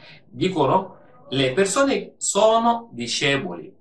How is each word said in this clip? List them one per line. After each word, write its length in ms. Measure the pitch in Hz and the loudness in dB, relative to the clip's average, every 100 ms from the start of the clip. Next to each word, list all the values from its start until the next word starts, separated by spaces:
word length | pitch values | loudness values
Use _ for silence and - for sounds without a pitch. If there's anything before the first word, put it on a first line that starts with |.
| - - - | -20 -20 -18
dicono: 680 | 120 180 170 127 127 - - - - - | -4 -2 0 2 0 -2 -16 -20 -20 -6
"Le 240 | 135 131 | -2 0
persone 600 | 190 196 277 277 135 - - | 2 0 2 0 0 -6 -8
sono 720 | - 202 220 226 233 233 - | -4 4 4 4 2 0 -6
discepoli 840 | 120 120 - 143 139 - - - - | -10 -6 -2 0 0 -4 -10 -14 -20